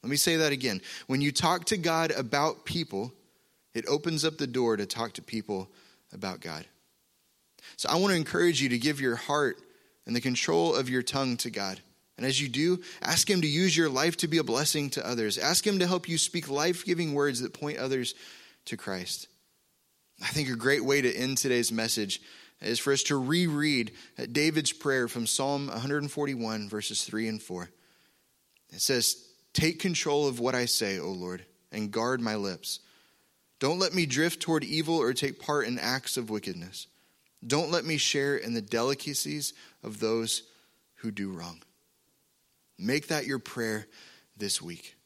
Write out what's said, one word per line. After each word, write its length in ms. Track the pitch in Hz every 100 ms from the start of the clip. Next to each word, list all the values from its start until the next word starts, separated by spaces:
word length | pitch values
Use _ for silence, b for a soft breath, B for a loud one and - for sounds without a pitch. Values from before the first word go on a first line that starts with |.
Let 80 | 113
me 60 | 143
say 220 | - 165
that 160 | 156
again. 280 | 139 123 95 B B B
When 120 | 135
you 140 | 143
talk 320 | 139 160 175 165
to 120 | 208
God 340 | 165 160 165
about 520 | 120 123 143 156 -
people, 500 | - 170 160 98 120 - _ b b b b
it 100 | 117 -
opens 380 | 147 170 156
up 140 | 156 156
the 100 | 139
door 300 | 123 120 107
to 80 | 101
talk 260 | 113 113 -
to 60 |
people 480 | - 113 107 98 92 b b b b
about 260 | 95 95 92
God. 260 | 85 78 - _ _ _ _ _ _ _ _ _ B B
So 140 | -
I 60 | 156
wanna 180 | 196
encourage 480 | 180 147 180 175 147
you 80 | 135
to 80 | 120
give 240 | 135 143
your 160 | 131 117
heart 400 | - 143 139 - - b b b -
and 100 | 120
the 60 |
control 520 | 131 123 - 165 170
of 160 | 117 127
your 140 | 127
tongue 320 | 123 139 131 120
to 100 | 127
God. 320 | 104 98 95 - _ _ -
And 100 | 123
as 140 | 131
you 80 | 143
do, 340 | 120 165 180 180 B
ask 280 | - 160 -
him 120 | 190
to 60 | 156
use 280 | 147 185 160
your 140 | 160
life 260 | 131 151 160
to 100 | 170
be 80 | 165
a 60 | 151
blessing 440 | 117 151 156 143
to 140 | 135 110
others. 320 | 120 107 -
Ask 300 | 143 180 214
him 120 | 196
to 60 | 180
help 220 | 180 170
you 100 | 160
speak 300 | - 180 143
life-giving 680 | 143 160 175 - 170 165
words 280 | 143 143 123
that 100 | 127
point 260 | - 147 151
others 380 | 131 131 120 - B B B B -
to 100 | 113
Christ. 520 | - 92 90 - - _ _ _ _ _ _ _ _ _
I 20 | -
think 200 | 135 135
a 60 | 120
great 280 | 120 139
way 160 | 123 139
to 160 | 127 98
end 220 | 127 131
today's 340 | 139 123 113
message 480 | 113 113 113 101 - B B B B
is 200 | 104 120
for 120 | -
us 120 | 139
to 120 | - 143
reread 760 | 131 170 175 147 151 139 110 B B B 120
David's 400 | 123 156 156 143
prayer 360 | - 147 131 120
from 200 | 120 113
Psalm 420 | - 139 143 139
a 80 | 113
hundred 240 | 131 147
and 100 | 143
forty-one, 560 | 147 143 131 113 110 104
verses 360 | 107 101 107
three 240 | - 107 110
and 120 | 110
four. 300 | - 90 87 _ b b b b b b _ _ _
It 100 | -
says, 420 | - 127 110 - - _ _
"Take 240 | - 160 160
control 500 | 190 165 156 147 147
of 120 | 120
what 160 | 120 127
I 100 | 120
say, 320 | - 107 95
O 140 | 80
Lord, 340 | 92 90 92 - _ _
and 200 | 107 104
guard 300 | 110 120 127
my 120 | 117
lips. 460 | 107 98 87 - - b b b b b b b _
Don't 180 | 131 175
let 160 | 185
me 140 | 180 160
drift 320 | 127 170 170
toward 240 | - 160
evil 320 | 135 156 156 165
or 180 | 120
take 260 | 131 139 -
part 280 | - 147 113
in 100 | 123
acts 400 | 107 131 - -
of 140 | 113
wickedness. 560 | 107 101 87 90 - - b b b b _ 120
Don't 240 | 143 165
let 160 | 170 139
me 120 | 151
share 380 | - 147 139 143
in 200 | 110 117
the 80 |
delicacies 880 | 101 113 123 139 - 139 147 147 139 B B B
of 160 | 113 110
those 420 | 110 113 113 - - b b b b _
who 160 | 113
do 180 | 101 98
wrong." 320 | 90 85 82 - _ _ _ _ _ _ _ _ _ _ _
Make 300 | 95 143 147
that 180 | 156 135
your 100 | 131
prayer 500 | - - 113 110 107 B B B B -
this 240 | 101 -
week. 360 | 85 85 - -